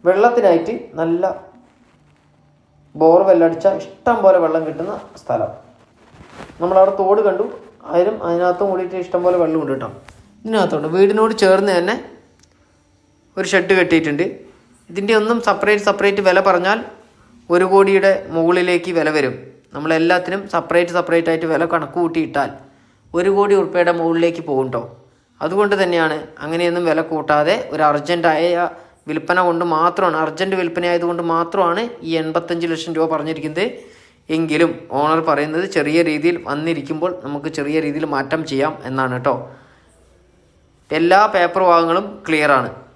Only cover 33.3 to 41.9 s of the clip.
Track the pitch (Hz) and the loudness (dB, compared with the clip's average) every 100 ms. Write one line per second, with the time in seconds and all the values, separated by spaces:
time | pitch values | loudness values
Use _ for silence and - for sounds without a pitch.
33.3 | 147 151 165 226 - - - _ _ - | -6 -6 -4 -6 -6 -20 -20 _ _ -6
34.3 | 160 160 151 170 - - 131 151 160 160 | -4 -2 0 0 -2 -6 -2 0 0 0
35.3 | 143 151 160 190 180 147 160 170 151 165 | 0 -2 -4 -2 -2 0 0 0 0 -2
36.3 | 170 - 143 160 160 135 156 180 180 139 | -2 -6 -6 -4 -6 -6 -6 -6 -6 -10
37.3 | 143 151 160 143 160 147 147 151 139 139 | -8 -8 -6 -4 -2 -2 -4 -4 -4 -4
38.3 | 160 147 135 151 - 127 135 131 123 135 | -6 -4 -2 -2 -4 -8 -4 -2 -2 -2
39.3 | 120 - - _ _ _ _ _ _ _ | -4 -8 -20 _ _ _ _ _ _ _
40.3 | _ _ _ _ _ _ 156 170 190 214 | _ _ _ _ _ _ 0 4 4 4
41.3 | 202 175 185 185 170 165 | 2 0 2 4 4 2